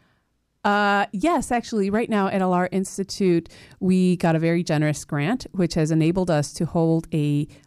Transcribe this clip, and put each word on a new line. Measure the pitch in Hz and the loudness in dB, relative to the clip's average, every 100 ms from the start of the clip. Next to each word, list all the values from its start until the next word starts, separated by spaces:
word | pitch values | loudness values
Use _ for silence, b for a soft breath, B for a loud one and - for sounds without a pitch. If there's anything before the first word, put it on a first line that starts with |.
| b b b _ _ _ | b b b _ _ _
Uh, | 208 208 202 202 - | 0 2 2 2 0
yes, | - 320 320 - | -2 0 0 0
actually, | 240 - 220 196 | -4 -2 -2 0
right | 214 240 | 0 0
now | 214 196 | 0 0
at | 196 | 0
L | 185 | 0
R | 180 180 | 0 0
Institute, | 190 190 - 190 - 190 170 - B B B | -2 -4 -6 -8 0 2 2 0 B B B
we | 185 185 180 175 | 0 4 4 2
got | 170 160 | 2 2
a | |
very | 165 175 | 2 0
generous | 170 151 151 147 - | 0 0 0 -2 -4
grant, | 151 147 254 - | -4 -2 -4 -6
which | 185 170 | -2 -2
has | 175 156 | 0 0
enabled | 160 160 185 185 | 2 2 0 0
us | 151 143 | 0 -2
to | - 165 | -4 -4
hold | 175 165 165 - | 0 2 0 -2
a | 160 147 147 147 B | -2 0 -2 -4 B